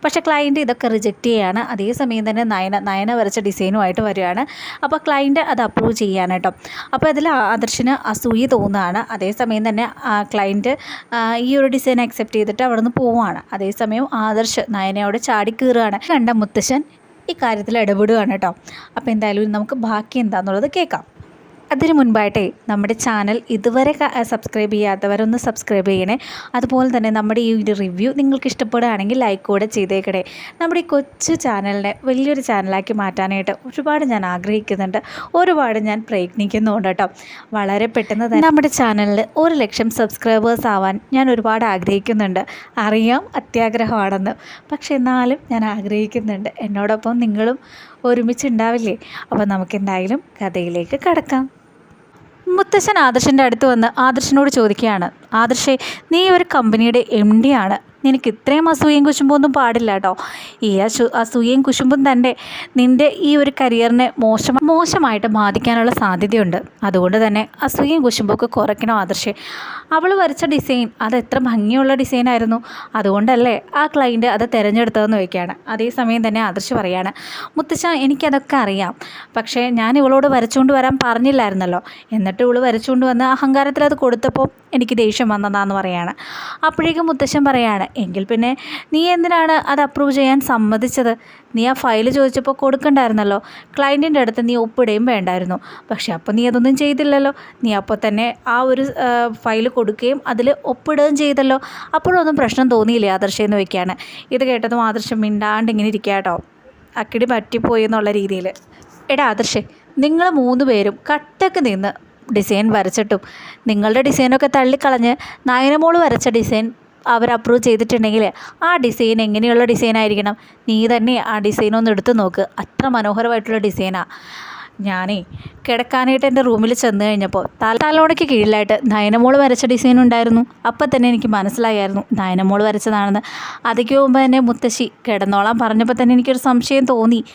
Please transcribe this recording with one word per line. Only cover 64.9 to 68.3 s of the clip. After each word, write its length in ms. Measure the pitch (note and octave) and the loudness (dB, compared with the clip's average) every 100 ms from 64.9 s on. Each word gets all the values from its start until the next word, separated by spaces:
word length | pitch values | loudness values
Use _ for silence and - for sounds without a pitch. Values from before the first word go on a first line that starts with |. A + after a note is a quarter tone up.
| G4 C#4+ G#3+ A3+ G#3+ | 2 0 0 0 2
ബാധിക്കാനുള്ള 540 | G#3 G3 - A#3 A#3 - | 2 0 0 2 0 0
സാധ്യതയുണ്ട്. 580 | G#3 F3+ G3+ A3+ F#3+ E3+ - _ G3+ | -2 0 0 2 2 -2 -6 _ -2
അതുകൊണ്ട് 300 | F#3 F3+ G#3+ | 0 2 2
തന്നെ 180 | A3 G#3 G#3+ - - | 2 0 -4 -4 -4
അസൂയയും 360 | - C#4+ D#4+ B3 | 0 0 2 2
കുശുമ്പൊക്കെ 420 | A3 G#3 | 0 -2